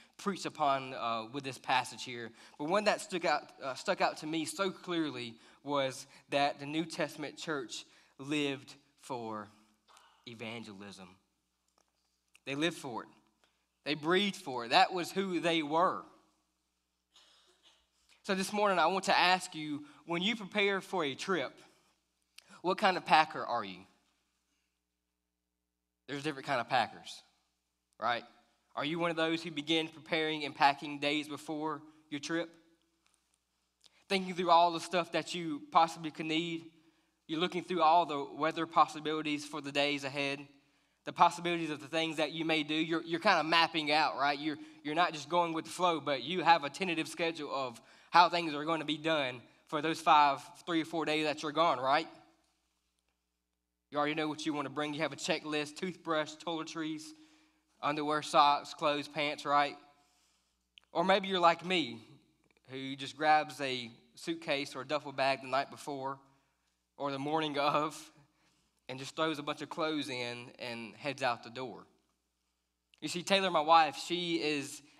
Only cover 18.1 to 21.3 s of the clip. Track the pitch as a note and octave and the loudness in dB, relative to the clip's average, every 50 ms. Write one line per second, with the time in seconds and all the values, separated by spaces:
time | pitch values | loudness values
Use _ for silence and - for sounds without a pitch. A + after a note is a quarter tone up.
18.1 | _ _ - - G3 F#3+ F#3+ - G#3+ G#3 G#3 G3+ F#3+ E3+ D#3 E3 F#3+ F#3+ - F#3+ | _ _ -4 -2 -2 -2 -2 -2 0 2 4 4 6 6 4 4 2 2 2 4
19.1 | D3+ C3+ E3 F3 F#3 F3+ - - - D#3+ D#3 D3+ D3 D3 - - - - - D#3+ | 6 6 8 6 6 4 2 -4 -8 -8 -6 -6 -6 -6 -8 -12 -20 -14 -6 -2
20.1 | E3+ E3+ F#3 G#3+ A#3+ A3+ G3+ F3 - G#3 G3 G3+ G3 F#3 E3+ - - F3+ D#3 C#3 | -2 0 0 0 0 -2 -6 -4 0 2 2 2 2 0 -4 -4 -2 -2 -2 -2
21.1 | C3 - - F#3+ | -4 -4 -2 -2